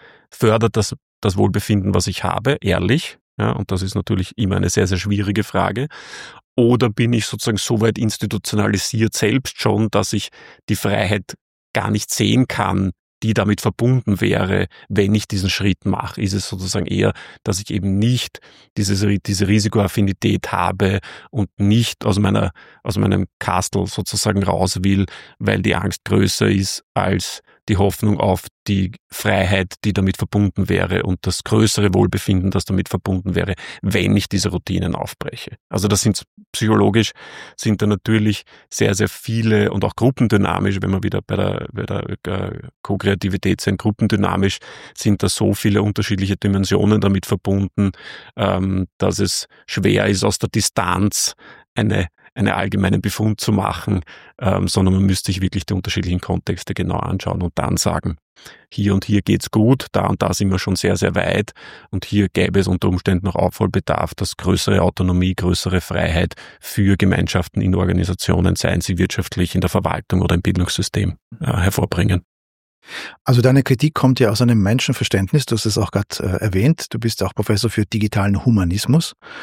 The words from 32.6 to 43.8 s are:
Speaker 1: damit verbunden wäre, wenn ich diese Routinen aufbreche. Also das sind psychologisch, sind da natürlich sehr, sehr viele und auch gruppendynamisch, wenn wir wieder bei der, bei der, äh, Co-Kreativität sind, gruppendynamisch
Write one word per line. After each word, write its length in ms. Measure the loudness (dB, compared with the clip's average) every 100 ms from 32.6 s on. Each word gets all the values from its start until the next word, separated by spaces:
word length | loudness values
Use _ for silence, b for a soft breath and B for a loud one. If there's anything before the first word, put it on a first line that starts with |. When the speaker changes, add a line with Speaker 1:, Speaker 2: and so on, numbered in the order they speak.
| -2
Speaker 1:
damit 240 | -4 -2
verbunden 460 | -4 -2 -4 -2 -2
wäre, 200 | -2 -6 B B
wenn 340 | -2 0 2 2
ich 100 | 0
diese 220 | -2 -2
Routinen 460 | -4 -4 -4 -2 -4
aufbreche. 600 | -8 -8 -12 -10 -16 -16 -8
Also 180 | -6 0
das 140 | 0
sind 220 | 2 -2 -4 _ -14
psychologisch, 600 | -4 2 4 4 2 0 -4 B B B B
sind 240 | -2 0
da 60 | 2
natürlich 560 | 0 2 2 2 0 -6 b b
sehr, 260 | 0 0 2
sehr 120 | -2
viele 640 | -4 -6 -2 2 2 2
und 140 | 0 -2
auch 100 | 0
gruppendynamisch, 800 | 0 2 2 4 2 2 0 -2
wenn 100 | -2
wir 120 | -2
wieder 180 | -2 -6
bei 140 | -4 -4
der, 320 | -2 -4 -8
bei 120 | -10
der, 260 | -8 -6 -8 -10 -8
äh, 320 | -6 -6 -10 -14 _
Co-Kreativität 800 | -6 -2 0 0 0 -2 -2 0
sind, 160 | -2
gruppendynamisch 800 | -2